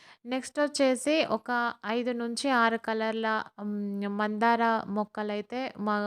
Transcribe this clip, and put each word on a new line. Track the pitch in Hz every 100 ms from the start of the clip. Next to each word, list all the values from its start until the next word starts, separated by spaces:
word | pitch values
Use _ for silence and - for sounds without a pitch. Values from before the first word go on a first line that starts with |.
| - -
నెక్స్ట్ | 240 254 254 -
వచ్చేసి | 294 294 269 254 285 311 -
ఒక | 226 - 240 240 - 208
ఐదు | 233 240
నుంచి | 240 233 233 277
ఆరు | 247 226 226
కలర్ల, | - 220 220 220 220 220 - -
మ్, | 208 208 202 202 202
మందార | 202 214 214 233 233 233 226 -
మొక్కలైతే | 208 208 - 208 208 208 247 262 -
మా | 208 208